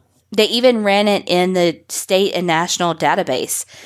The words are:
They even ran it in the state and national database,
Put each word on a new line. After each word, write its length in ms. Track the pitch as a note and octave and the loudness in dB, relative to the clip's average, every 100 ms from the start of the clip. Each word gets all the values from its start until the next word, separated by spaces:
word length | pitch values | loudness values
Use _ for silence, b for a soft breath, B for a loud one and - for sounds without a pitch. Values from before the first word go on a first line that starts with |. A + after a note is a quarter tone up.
| _ _ _ | _ _ _
They 140 | G#3 G#3+ | 0 0
even 380 | A3+ B3+ A#3 | 2 2 2
ran 240 | G#3 G3+ G#3 | 2 2 2
it 220 | G3+ - | 0 0
in 240 | F3+ F3+ | 0 2
the 260 | F#3 F3 D#3 - | 2 0 -2 -8
state 440 | - - F#3+ G3 | -12 -2 0 0
and 140 | - F3 | -2 -2
national 480 | D#3+ F3 - F3 D#3+ | -2 -2 -2 -4 -2
database, 680 | D3+ F3 D#3+ C3 - - B B | 0 0 -2 -4 -4 -8 B B